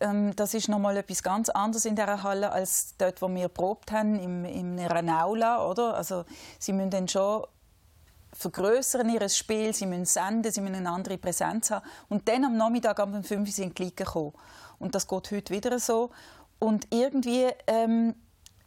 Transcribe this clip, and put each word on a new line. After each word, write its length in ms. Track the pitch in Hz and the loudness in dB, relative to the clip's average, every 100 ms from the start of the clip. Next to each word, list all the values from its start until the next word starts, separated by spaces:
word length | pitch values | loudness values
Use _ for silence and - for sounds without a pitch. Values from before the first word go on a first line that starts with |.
Ähm, 340 | 208 208 202 196 | 0 2 0 0
das 180 | 202 | 0
ist 140 | 220 202 | 0 0
noch 120 | 208 | 2
mal 180 | 202 196 | 2 0
etwas 260 | 196 180 | -2 -4
ganz 240 | - 202 226 | -2 0 0
anderes 380 | - 214 226 226 | 0 0 0 -2
in 100 | 214 | 0
dieser 280 | 202 202 | 0 0
Halle 280 | 196 196 202 | 0 0 0
als 440 | 180 190 - - - | 0 0 -2 -4 0
dort, 240 | 185 185 | 0 0
wo 80 | 185 | -4
wir 180 | 185 180 | -2 -4
probt 460 | - 185 214 - | -2 -2 -2 -4
haben, 260 | 214 214 208 | 0 2 0
im, 240 | 180 180 | -2 -6
in 340 | 175 180 180 180 | -6 -6 -6 -4
einer 460 | 175 170 170 165 | 0 0 2 2
Aula, 420 | 175 226 226 233 170 | 2 2 2 2 0
oder? 280 | 190 233 | 0 0
Also, 320 | - 170 185 170 - - - | 0 -4 -6 -8 -14 -20 -12
sie 140 | - | -4
müssen 160 | 190 190 | -2 0
dann 180 | 190 185 | -2 0
schon 380 | 196 196 214 - _ _ _ _ _ - - - | 0 2 0 -4 _ _ _ _ _ -20 -20 -20
vergrössern 760 | - 185 - 190 240 262 247 226 | -10 -8 0 2 4 2 2 2
ihr 220 | 233 208 | 2 2
Spiel, 440 | - - 220 220 | 0 0 0 0
sie 120 | 214 190 | 0 -2
müssen 180 | 180 | -2
senden, 480 | 180 - 185 220 220 | 0 0 0 0 -2
sie 80 | 208 | -2
müssen 160 | 196 190 | -4 -4
eine 140 | 180 | -4
andere 280 | 175 190 185 | -4 -4 -4
Präsenz 540 | 185 175 165 208 - | -4 -2 -2 0 -2
haben. 140 | 202 - - - | -4 -6 -18 -4
Und 180 | 208 - | -2 2
dann 160 | 240 | 2
am 140 | 269 226 | 4 4
Nachmittag 420 | 226 233 226 208 | 2 4 2 2
um 240 | 202 202 | 0 -2
fünf 240 | 190 202 208 | -4 -2 -2
Uhr 60 | |
sind 240 | 196 185 - | -2 -4 -4
die 60 | |
Ligen 120 | 185 - | -6 -4
gekommen. 380 | 190 165 151 - - - - - | -4 -2 -4 -8 -20 -20 -20 -8
Und 160 | 185 196 | -4 -2
das 120 | - | -2
geht 240 | 190 - | -4 -4
heute 220 | 202 - | -6 -4
wieder 260 | 196 240 240 | -2 0 -2
so. 320 | 220 226 240 - - - - - | 2 2 0 -6 -20 -20 -20 -2
Und 280 | 220 208 - | 0 0 0
irgendwie, 580 | 233 269 277 240 247 254 - - | 2 2 2 2 2 2 0 0
ähm, 480 | 226 226 226 233 - - _ - - | 2 4 4 2 0 -12 _ -20 -20